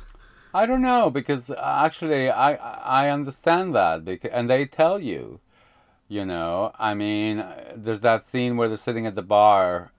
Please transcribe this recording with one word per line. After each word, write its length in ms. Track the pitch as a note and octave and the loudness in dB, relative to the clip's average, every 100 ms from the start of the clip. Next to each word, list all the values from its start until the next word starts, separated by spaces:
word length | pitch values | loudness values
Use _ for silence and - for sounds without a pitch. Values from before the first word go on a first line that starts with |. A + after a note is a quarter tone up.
| - - _ _ _ | -20 -20 _ _ _
I 140 | F#3 A3+ | -2 0
don't 160 | B3+ | 2
know, 260 | B3+ B3 G#3 | 2 2 2
because, 400 | C3+ - C#3 B2 | 0 -4 -4 -4
uh, 320 | C3+ C#3 C#3+ | -8 -4 0
actually, 460 | D#3 - D#3+ C#3+ C3 | 0 0 -2 0 2
I, 240 | A2 C#3 | 2 2
I 560 | D3 A#2 A2 - C3 C#3+ | 2 -6 -12 -2 2 2
understand 640 | C#3+ C#3 C3+ - E3+ F#3+ | 0 -4 -4 0 2 2
that, 320 | B2+ F2 E2 D#2+ | 2 2 0 -6
bec-, 240 | F#2 - | -8 -6
and 160 | A#2+ A#2+ | -4 0
they 180 | C3 C#3 | 0 0
tell 320 | - D#3+ G3+ | 2 2 2
you, 400 | D3 D2+ A1+ C#2 _ _ _ _ _ _ - | -4 -8 -10 -16 _ _ _ _ _ _ -10
you 160 | G2+ | -6
know. 480 | F#2+ E2+ E2 F2 G#2+ - | -4 -4 -2 -2 -4 -2
I 160 | A2 | -4
mean, 460 | G#2 G#2 G#2+ A2 G#2+ | -2 -2 -2 -2 -4
uh, 340 | G#2+ - - A2+ | -8 -14 -18 -12
there's 260 | G#2+ G#2+ | -6 0
that 200 | A2+ A2 | 2 2
scene 360 | - B2+ B2 A#2+ | 0 -4 -2 0
where 100 | A#2 | -2
they're 100 | A2 | -2
sitting 300 | - A#2 A2+ | -6 -4 -4
at 80 | G2+ | -6
the 80 | |
bar. 680 | F#2 G#2 G#2+ G2+ F2+ F2 F2 | 2 6 6 6 4 0 -6